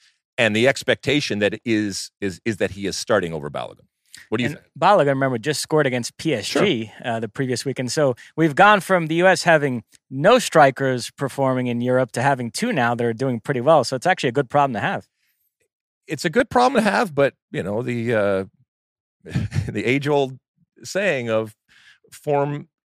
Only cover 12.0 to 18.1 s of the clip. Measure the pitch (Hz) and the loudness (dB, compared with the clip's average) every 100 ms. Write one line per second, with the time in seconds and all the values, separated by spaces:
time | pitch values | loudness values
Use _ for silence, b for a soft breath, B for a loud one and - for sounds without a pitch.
12 | 131 - 131 135 120 - 240 185 120 117 | 0 -2 0 0 -4 -6 -4 0 0 0
13 | 120 113 139 120 - 131 123 160 120 131 | -2 -2 -4 -4 -4 -2 4 4 4 -2
14 | 165 180 135 117 131 147 139 107 143 160 | -2 0 0 -2 0 0 0 -2 -4 -6
15 | - _ _ _ _ _ _ _ _ _ | -10 _ _ _ _ _ _ _ _ _
16 | - 151 175 170 262 247 247 269 214 196 | -10 -6 -2 0 2 4 4 4 2 2
17 | 226 143 139 - _ 151 92 104 127 123 | 0 2 0 0 _ -8 -6 -4 -4 -4
18 | 117 | 0